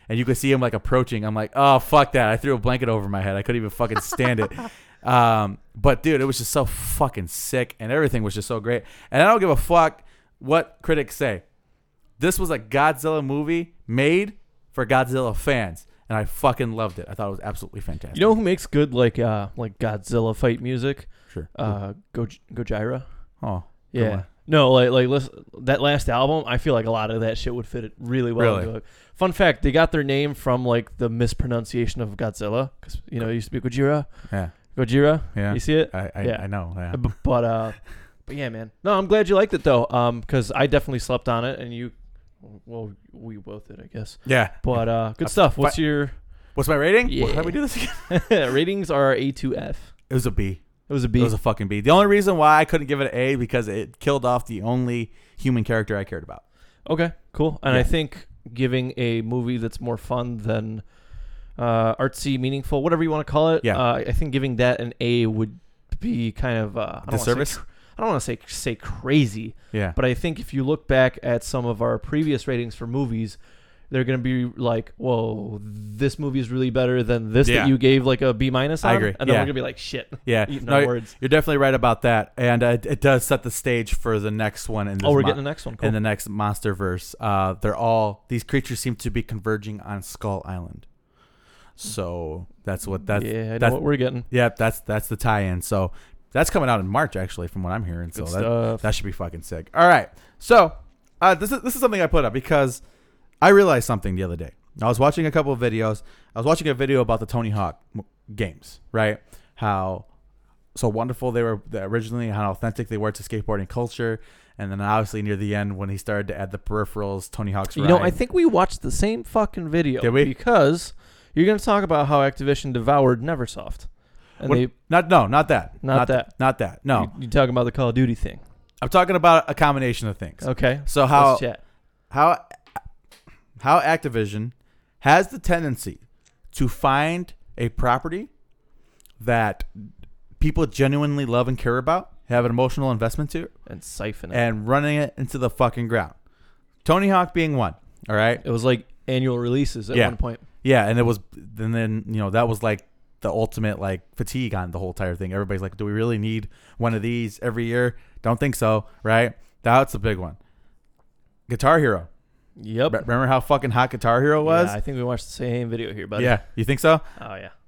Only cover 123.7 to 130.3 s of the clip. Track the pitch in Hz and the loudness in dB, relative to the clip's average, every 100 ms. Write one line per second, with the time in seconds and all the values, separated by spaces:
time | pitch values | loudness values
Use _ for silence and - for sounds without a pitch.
123.7 | - - - _ - _ - 139 123 127 | -12 -14 -18 _ -20 _ -10 0 0 0
124.7 | - _ 170 165 175 104 143 151 127 80 | -6 _ 2 6 4 6 2 2 0 -2
125.7 | - 131 131 123 127 - - 131 - 95 | -8 0 2 4 0 -2 0 0 0 -6
126.7 | - 139 120 110 - 123 143 131 123 120 | -4 -2 0 -2 -8 0 2 4 2 0
127.7 | 131 123 120 127 117 - - - - _ | 0 0 2 2 0 -4 -6 -18 -20 _
128.7 | _ 127 190 180 180 170 165 - 143 147 | _ 2 4 4 4 6 6 4 2 2
129.7 | 139 127 113 110 95 82 | 2 0 -2 -6 -8 -12